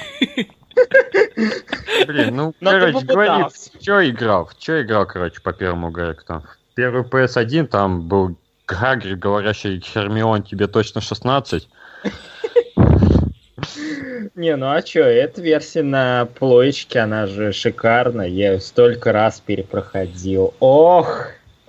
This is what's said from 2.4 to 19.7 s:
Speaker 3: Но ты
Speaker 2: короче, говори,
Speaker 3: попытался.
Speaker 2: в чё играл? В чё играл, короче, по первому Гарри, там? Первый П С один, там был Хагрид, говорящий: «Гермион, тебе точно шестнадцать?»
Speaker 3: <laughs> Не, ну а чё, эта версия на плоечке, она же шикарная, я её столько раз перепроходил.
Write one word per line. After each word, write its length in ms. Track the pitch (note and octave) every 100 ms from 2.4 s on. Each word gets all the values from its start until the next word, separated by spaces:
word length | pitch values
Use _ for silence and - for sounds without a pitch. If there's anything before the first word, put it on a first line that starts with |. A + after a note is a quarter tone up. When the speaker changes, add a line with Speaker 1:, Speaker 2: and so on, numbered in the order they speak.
| D#3 -
Speaker 3:
Но 120 | F#3
ты 80 | F#3+
Speaker 2:
короче, 260 | F3+ C3 C3
говори, 240 | F#3 G#3
Speaker 3:
попытался. 420 | D#3 C#3+ - - -
Speaker 2:
в 20 |
чё 280 | - G3+ E3
играл? 360 | A#2 A2+ G2 E2
В 100 | -
чё 240 | - D#3+
играл, 240 | A2+ G#2+ F#2
короче, 340 | F#2 F2 -
по 120 | -
первому 380 | F2 F#2 F2 E2+
Гарри, 260 | E2 E2+ D#2+ -
там? 160 | E2 - - _ -
Первый 280 | B2+ B2 B2
П 220 | C3 B2+
С 100 | B2+
один, 280 | A2+ D3+ C#3+
там 400 | G2+ G2 F2+ E2+
был 300 | G2 F#2 F2 _ _ -
Хагрид, 500 | F#2 B2+ C3 G2 F#2+
говорящий: 580 | G2+ G#2 G#2 G#2 G#2 F#2
«Гермион, 680 | - A2+ G2+ A2 A2+ G#2+
тебе 240 | G2 G2 G2+
точно 340 | A2+ G#2+ -
шестнадцать?» 680 | - G#2+ B2 C#3 - D#2+ - _ - -
Speaker 3:
<laughs> 720 | G3+ - - - A4 A#4+ A#4+ - - - - - - - _ - - C#4+ D4+ C#4+ C4+ B3 G3+ -
Не, 200 | E3 D3
ну 140 | C3
а 120 | C#3+
чё, 200 | - E3
эта 380 | C#3+ A#2+ C#3+ -
версия 400 | E3+ D3+ D3 E3+
на 420 | C#3+ C3+ B2+ B2 A#2+
плоечке, 760 | - C3+ B2 C3 C#3 - B2+
она 260 | A2 G#2+ G#2
же 260 | G2 G#2
шикарная, 760 | G2 A#2 - A#2 A#2 B2+ A#2 F2+
я 220 | F2+ G2+
её 80 | F#2+
столько 520 | - - A#2+ A#2+ A#2
раз 280 | G#2+ A2 -
перепроходил. 1120 | - G2 G2